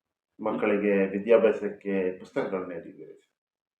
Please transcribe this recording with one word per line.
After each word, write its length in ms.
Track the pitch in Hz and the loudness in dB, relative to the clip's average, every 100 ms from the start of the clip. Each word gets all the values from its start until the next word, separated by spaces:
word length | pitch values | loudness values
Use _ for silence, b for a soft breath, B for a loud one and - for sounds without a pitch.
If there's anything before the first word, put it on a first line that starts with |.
| _ _ _ - | _ _ _ -10
ಮಕ್ಕಳಿಗೆ 500 | 107 117 110 101 101 98 95 | -6 -2 0 0 2 2 0
ವಿದ್ಯಾಭ್ಯಾಸಕ್ಕೆ 1120 | 101 104 113 - - 104 - 98 98 92 92 | -2 4 6 6 2 -4 -8 -6 -2 -2 -6
ಪುಸ್ತಕಗಳನ್ನ 520 | - 135 104 95 90 | -8 -6 -4 -6 -8
ನೀಡಿದ್ದೀರಿ? 440 | 85 - - 78 - _ _ _ _ _ _ | -12 -14 -18 -20 -20 _ _ _ _ _ _